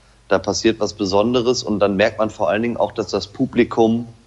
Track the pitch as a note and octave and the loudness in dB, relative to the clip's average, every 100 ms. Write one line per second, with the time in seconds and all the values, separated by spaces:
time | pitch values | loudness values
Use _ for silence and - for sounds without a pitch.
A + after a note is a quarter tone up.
0 | _ _ - F#2+ G2+ F#2 A2+ A2 G2+ G2 | _ _ -2 0 0 0 0 0 -2 -4
1 | G2 G2 A#2 B2+ A#2+ A#2+ - G2+ G2+ F#2+ | 0 2 2 2 0 0 -2 0 0 2
2 | A2 G#2+ A2 - E2+ G#2 A#2+ A2 G#2 - | 0 0 -4 -2 -2 0 -2 -2 -2 -2
3 | G2+ G2+ - - B2+ A#2+ A#2 - A2+ A#2 | -4 -4 -4 -4 -2 0 0 4 2 2
4 | A#2 - | -4 -16